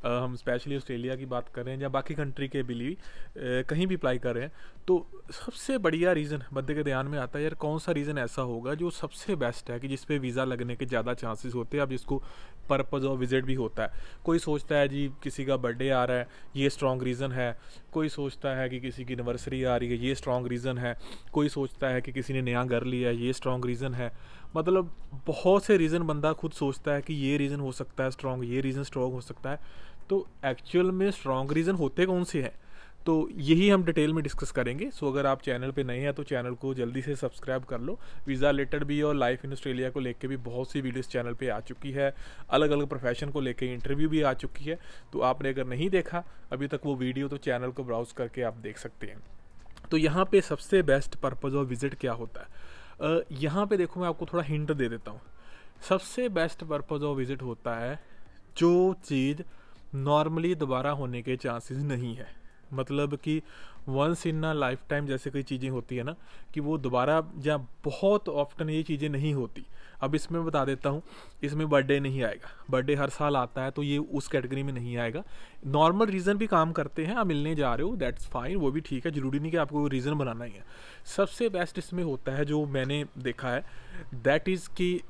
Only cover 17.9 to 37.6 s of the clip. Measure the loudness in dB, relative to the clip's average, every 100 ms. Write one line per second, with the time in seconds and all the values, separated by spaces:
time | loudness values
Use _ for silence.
17.9 | 0 0 0 -4 -2 -2 0 -2 -2 -6
18.9 | -6 -6 -4 -2 -2 -4 0 2 2 2
19.9 | 0 0 0 0 0 0 -2 -2 -2 -2
20.9 | -4 -8 -10 -2 2 2 2 -4 0 0
21.9 | 0 -2 -4 -2 -2 0 0 2 2 2
22.9 | 2 2 2 0 0 0 0 -2 -2 -2
23.9 | -2 -4 -6 -12 -12 -4 0 4 4 4
24.9 | -6 -8 -6 -4 2 6 6 6 6 6
25.9 | 2 0 2 0 0 -4 0 -2 0 -2
26.9 | -2 -2 -2 2 2 2 0 -4 -4 -6
27.9 | -2 -2 -2 -4 -2 -2 0 0 -2 -4
28.9 | 0 0 -2 -8 -8 -6 -4 -6 -8 -10
29.9 | -10 0 0 0 -4 -2 -2 2 4 4
30.9 | 4 0 0 0 0 2 2 2 2 2
31.9 | 2 2 2 0 -2 -2 -8 -14 -14 -14
32.9 | -4 2 2 2 -2 6 8 10 8 6
33.9 | 4 4 4 0 -2 0 0 0 -2 -4
34.9 | -2 0 2 2 2 0 -2 -2 -2 -2
35.9 | 0 -2 -2 -2 -2 -2 -4 -4 -2 -2
36.9 | -2 -2 -2 -4 -4 -4 -4